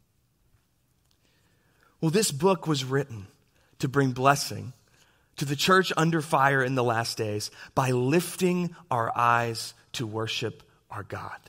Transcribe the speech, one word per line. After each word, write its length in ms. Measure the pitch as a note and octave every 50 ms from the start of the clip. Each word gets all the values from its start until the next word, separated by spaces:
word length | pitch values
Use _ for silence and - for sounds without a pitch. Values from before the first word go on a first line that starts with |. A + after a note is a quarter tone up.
| _ _ _ _ _ _ _ _ _ _ _ _ _ _ _ _ _ _ _ _ _ _ _ _ _ _ _ _ _ _ _ _ _ _ _ _ _ _ _ _
Well, 100 | - D#3+
this 220 | D3+ G#3 A3 -
book 340 | D3 C3+ D#3 G3 F#3+ E3+ -
was 200 | D#3+ D#3 C3+ C3
written 420 | B2+ C3 C#3 C#3+ - A#2 G#2+ G2 G2 - _ _ _ _ _ _ _ _ _
to 100 | - C#3+
bring 220 | A#2+ C#3 C#3 C3
blessing 600 | B2 B2+ B2+ C3+ C#3+ C#3 - - G#2+ G#2 G2+ A2 C3 - _ _ _ _ _ _ _ _ _ _ _
to 80 | - D3+
the 140 | C#3 D3 C#3+
church 340 | - - F#3 F#3 F#3 - - -
under 240 | D#3+ E3 E3 E3
fire 420 | D3 - - C#3+ C3+ C#3 C#3 C3+ C3
in 120 | B2+ C3+
the 80 | C3 A#2+
last 340 | A#2+ A#2 A2+ A#2 - - -
days 340 | A#2 G#2+ G#2 G#2+ - - - - - - -
by 160 | - C3+ B2+
lifting 840 | B2+ B2 B2 C3 D3 F3+ E3+ - - - F#3 F3+ F3+ F3+ F3 E3+ F3 - - _
our 220 | - A#2+ A2+ - - -
eyes 560 | A#2+ A#2+ A#2+ A#2 A#2 A#2 A2+ A2+ - - - - _ _ -
to 140 | - B2 G#2+
worship 560 | G#2 A2 A2 A2 - - - A2 G#2 - - _ _ _ _ _
our 140 | - G#2+ G2
God. 360 | - - G2 G2 G#2 - - -